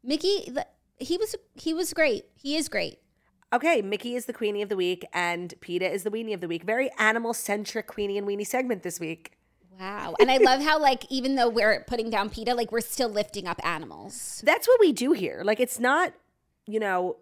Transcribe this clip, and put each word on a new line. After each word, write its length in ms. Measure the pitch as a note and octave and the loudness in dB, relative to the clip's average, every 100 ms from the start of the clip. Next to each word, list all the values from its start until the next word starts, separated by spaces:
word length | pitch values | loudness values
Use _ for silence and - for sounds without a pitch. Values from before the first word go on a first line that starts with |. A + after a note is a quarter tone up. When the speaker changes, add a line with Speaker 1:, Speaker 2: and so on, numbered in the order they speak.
Speaker 1:
Mickey, 460 | A#3+ D4+ F4+ G4+ - | -2 -2 0 -2 -2
the, 160 | B3+ - _ _ _ | -8 -8 _ _ _
he 200 | C4 F4+ | -6 -2
was, 180 | G#4+ G4+ _ | -2 -6 _
he 200 | - D#4+ | -8 -4
was 200 | D#4+ E4+ | -2 -2
great. 320 | - D#4 G#3+ - _ | 0 2 0 -6 _
He 180 | C4+ D4+ | -4 -2
is 140 | D#4 | -2
great. 300 | G#3 E3+ - _ _ _ _ _ | -4 -6 -10 _ _ _ _ _
Speaker 2:
Okay, 300 | B3 D4+ D#4 | 0 2 2
Mickey 340 | G3 G#3 A#3+ B3 | 0 -4 -4 -6
is 100 | A#3+ | -8
the 80 | |
Queenie 280 | A3+ G#3+ G3+ | -4 -2 -2
of 80 | G#3 | -2
the 80 | G3+ | 0
week, 280 | F3+ F3+ - | 0 -2 -6
and 400 | - F3 F3 F3 E3 | -4 -2 -2 -6 -12
PETA 320 | - F3 F#3 | -6 -2 0
is 120 | F#3+ | -2
the 80 | G3 | -4
Weenie 220 | G#3+ A3+ | -6 -6
of 60 | G3 | -6
the 80 | E3+ | -4
week. 160 | E3 | -6
Very 260 | F3 A3+ C4 - | -2 0 0 2
animal-centric 920 | A3 A3+ A#3 A3+ - G#3 G#3 A3+ - | 2 2 -2 -4 -2 -4 -2 -8 -8
Queenie 300 | - G3+ G3+ | -4 -2 -2
and 80 | G3+ | -2
Weenie 220 | G3+ G#3 | -4 -2
segment 360 | B3+ B3+ G#3 | -2 0 -2
this 180 | F3 - | -4 -8
week. 320 | E3 E3 - _ _ _ _ F#3 | -8 -10 -14 _ _ _ _ -14
Speaker 1:
Wow. 360 | F#3 G3+ - - | -12 -8 -8 4
And 100 | G#4 | 6
I 80 | C4 | 8
love 240 | G4 C4 | 6 6
how, 180 | D4 D#4 | 4 4
like, 260 | C#4+ B3+ - | 4 2 -2
even 240 | C4 B3+ C4+ | -4 0 2
though 140 | A#3+ | 2
we're 340 | A3+ G#3+ G#3+ - | 4 2 2 -2
putting 240 | A#3+ A3+ | -4 -2
down 180 | G#3+ G3+ | -2 -2
peta, 240 | G#3 A#3 | -4 -2
like, 180 | A#3+ A#3 | -2 0
we're 100 | A3+ | -2
still 280 | A3+ - A#3 | -4 -2 -2
lifting 380 | G#3 G#3 G3+ F3+ | 0 -4 -4 -6
up 120 | F3 - | -4 -4
animals. 760 | D#3+ C3+ D#2 G#2+ - - - A3 | -4 -8 -14 -16 -14 -12 0 2
Speaker 2:
That's 220 | D#4+ - | 4 6
what 120 | B4 | 6
we 120 | G4 | 6
do 220 | A#3+ B3+ | 4 2
here. 280 | D4 F3 C#2+ | 2 0 -2
Like, 160 | E3+ - | -2 0
it's 200 | B3 - | 0 0
not, 340 | B3 D4 F4+ - _ _ _ _ - | 2 2 2 -4 _ _ _ _ -6
you 120 | G#3+ | -2
know, 380 | G#3 F#3 F3+ - | 0 0 -2 -6